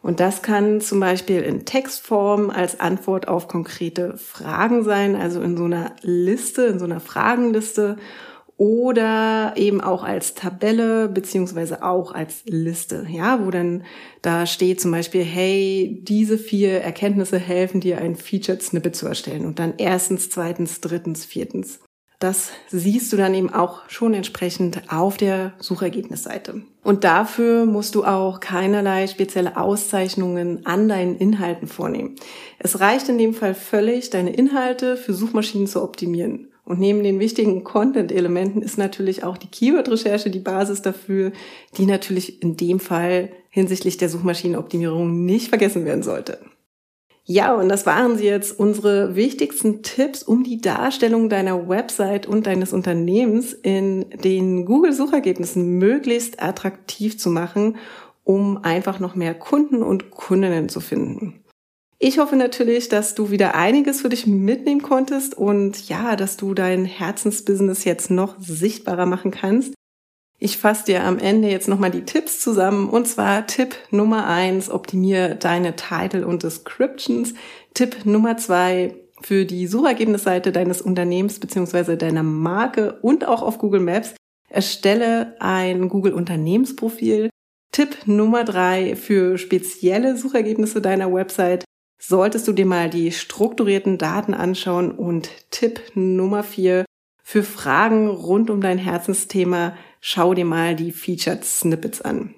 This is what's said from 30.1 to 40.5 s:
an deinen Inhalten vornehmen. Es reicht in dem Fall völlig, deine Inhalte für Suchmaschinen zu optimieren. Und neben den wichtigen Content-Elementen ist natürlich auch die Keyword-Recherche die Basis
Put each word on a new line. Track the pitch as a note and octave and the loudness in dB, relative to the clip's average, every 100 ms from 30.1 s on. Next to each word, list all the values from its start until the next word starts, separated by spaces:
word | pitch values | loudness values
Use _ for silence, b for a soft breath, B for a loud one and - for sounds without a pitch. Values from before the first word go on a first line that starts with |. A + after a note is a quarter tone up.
| F#3+ F3+ F3 F3 E3 F3 | -2 -2 -2 -2 -4 -2
an | F#3 G#3+ | 2 2
deinen | F#3+ F3+ F3+ | 2 -2 2
Inhalten | F#3+ G#3 F3 E3+ D#3+ | 2 2 0 -4 -8
vornehmen. | - E3+ - - - B B B B | -8 -6 -4 -6 -12 B B B B
Es | - - | -4 2
reicht | G3 C4 C4+ | 2 2 0
in | A#3+ | 2
dem | A3+ | 2
Fall | A3+ G3+ | 2 -2
völlig, | F#3 - G#3+ G#3+ B3 B3 | -4 -2 0 2 0 -2
deine | F#3+ F3+ | -2 0
Inhalte | - C4+ C#4 B3+ B3 B3+ B3 | 4 4 4 0 0 -2 -2
für | A#3+ | -4
Suchmaschinen | F#3 A3+ G#3+ G#3+ G3+ G3 | -2 0 0 -2 -2 -2
zu | F#3+ | -2
optimieren. | - - F3 E3+ F3 - - b - | -4 -4 -4 -2 -2 -6 -12 b -6
Und | F3+ | 0
neben | G3 G#3 | 2 4
den | G3+ F#3+ | 2 2
wichtigen | A3 - G#3+ F#3+ | 0 2 2 2
Content-Elementen | - G#3+ B3 C4+ E3+ F#3 F3 F3 F#3+ G#3 | 0 2 2 2 0 0 0 0 0 -2
ist | G#3+ - | -4 -4
natürlich | G3 - G3 F#3+ | -4 -2 -4 -2
auch | F3 F#3 | -6 -8
die | - | -14
Keyword-Recherche | - A#3+ D#4+ C4 A3+ A3 G#3 G#3 | 0 4 4 2 0 2 0 -2
die | F#3 | -4
Basis | F#3+ | -4